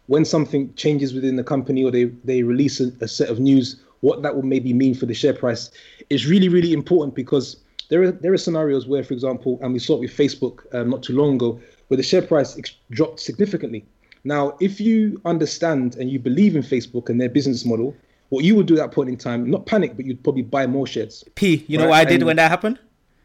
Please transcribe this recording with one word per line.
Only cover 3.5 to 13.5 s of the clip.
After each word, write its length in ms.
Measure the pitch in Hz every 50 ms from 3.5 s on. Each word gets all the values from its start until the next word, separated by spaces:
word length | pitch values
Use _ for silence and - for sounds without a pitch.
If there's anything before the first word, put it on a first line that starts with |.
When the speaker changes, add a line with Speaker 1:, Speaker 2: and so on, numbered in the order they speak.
| 139 135 120 - - - _ _ _ _
Speaker 1:
what 220 | - 202 165 160 143
that 120 | 147 -
will 80 | 139 131
maybe 300 | 135 135 131 120 127 120
mean 220 | 123 135 131 120
for 100 | 123 135
the 80 | 120 110
share 200 | - - 143 127
price 360 | - - 123 113 - - - - - - - - - - -
is 160 | 143 127 113
really, 240 | 143 180 202 185 180
really 240 | 170 180 170 170 160
important 400 | 143 127 - 175 165 147 139 -
because 420 | 135 123 - 151 139 120 - - - _ _ _ - - -
there 120 | 156 175 185
are, 80 | 180
there 220 | 185 - 156 180 196
are 40 |
scenarios 500 | 165 - 180 165 156 156 147 139 135 120
where, 160 | 123 139 139 135
for 100 | - 139
example, 460 | 120 131 131 127 120 - 127 123 123
and 120 | 135 123 127
we 60 | 123
saw 160 | - - 156
it 40 | -
with 160 | - 131 -
Facebook, 460 | - 143 135 - - 131 120 - - - - -
um, 160 | 123 120 120
not 140 | 131 123 -
too 120 | - 123
long 200 | 135 143 147 139
ago, 240 | 123 120 120 117 - - - _ _ _
where 100 | - 135
the 60 | 127 135
share 180 | - - 180
price 360 | 175 - 165 147 131 - -
ex-, 180 | - - - - _ _ -
dropped 300 | 117 110 160 160 - -
significantly. 640 | - - 120 - 202 202